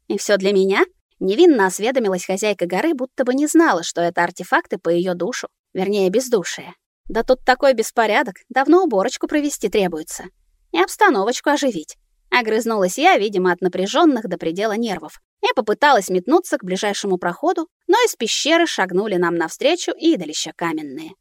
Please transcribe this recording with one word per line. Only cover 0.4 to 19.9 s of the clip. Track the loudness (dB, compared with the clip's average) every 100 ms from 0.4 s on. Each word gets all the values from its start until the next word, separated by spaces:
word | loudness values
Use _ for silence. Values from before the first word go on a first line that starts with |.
| 2
меня?» | 2 2 2 0 _ _ -6
Невинно | -2 6 6 6 2
осведомилась | 0 -2 0 0 -2 -4
хозяйка | -2 -2 -2 -2
горы, | 0 -2
будто | -2 -6 -4
бы | -2
не | 0 2
знала, | 4 4 2
что | -2 -2
это | -2 0
артефакты | -2 -2 -2 -2 -2 -6
по | 0
её | 0 0
душу, | -2 -4 -6 -10 _ _
вернее, | -6 -2 2 2
бездушие. | 2 0 -2 -2 -10 -14 -20 _ _ -8
«Да | -4
тут | 0 0 2
такой | 2 2
беспорядок, | 2 -2 0 0 2 -2 -6 -6
давно | -2 4 4
уборочку | 4 0 0 -4 -4
провести | -2 -2 -4 -2
требуется. | 0 0 -2 -10 -14 -16 _ _ _ _
И | -2
обстановочку | -2 2 2 2 0 -2 0
оживить». | 0 0 -4 -10 -20 _ _ -2
Огрызнулась | -2 0 0 0 0 0 2
я, | 4 4
видимо, | 2 0 0
от | 2
напряжённых | -2 -2 -2 2 4 2 -4
до | -6
предела | -6 -2 -2
нервов, | -2 -4 -6 -10 -20 _ -4
и | -2 0
попыталась | 0 2 4 4 2
метнуться | -4 2 0 0 -6
к |
ближайшему | -4 -4 -4 -4 -2 -2
проходу, | -2 -4 -2 -2 -6 _ 0
но | 2 2
из | 0
пещеры | -4 -2 2 2 2
шагнули | 0 -2 0 -2 0
нам | 0 0
навстречу | -4 -2 0 0 -4